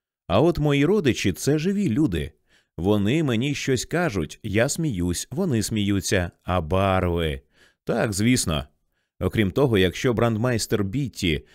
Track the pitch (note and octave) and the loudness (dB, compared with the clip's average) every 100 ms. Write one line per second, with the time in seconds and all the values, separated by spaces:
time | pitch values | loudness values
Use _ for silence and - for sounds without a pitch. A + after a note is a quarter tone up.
0 | _ _ - F2+ E3 D#3+ D3 C#3+ D3 G#3+ | _ _ -2 2 2 2 0 2 2 2
1 | D3+ G2+ G#2 F2 - D3+ E3+ G3+ F#3 A2+ | 2 2 0 0 0 0 0 0 0 2
2 | D3+ E2 C#2 - _ _ _ - F2 G#2+ | 0 0 -6 -10 _ _ _ -4 0 2
3 | G2+ D#3 D3+ A2 C#3 C#3 - B2+ - D#3 | 2 0 0 0 -2 -2 -2 -2 -2 -2
4 | F3 G2 D2+ - G#2+ G2 C3 - D#3+ F#2+ | -2 -2 -6 -8 -4 0 0 0 -2 -2
5 | F2 E2+ - C3 F#3+ A#2 G2 A2 G2+ G2+ | -2 -2 -6 -4 -2 0 0 -2 0 0
6 | - G2+ E2+ - - F2+ D#2 F#2 G2 F#2 | 0 -2 -2 -8 -4 -4 0 0 2 2
7 | F2+ E2+ D#2+ C#2 - _ _ _ - A3+ | 0 0 -2 -4 -10 _ _ _ -4 -2
8 | C3+ F#2+ A2+ B2+ - D2+ C#2+ _ _ _ | 0 0 2 2 0 -4 -6 _ _ _
9 | _ _ F#2 A2 G2 - C#3 G#2+ F#2 - | _ _ -2 0 0 2 2 4 2 2
10 | C3 G#2 A#2 A2 B2 A#2 - A2 G2 B2+ | 0 2 0 0 -2 -2 -2 -2 -2 -4
11 | C3+ - F#2 C#2+ - | -6 -4 -2 -2 -4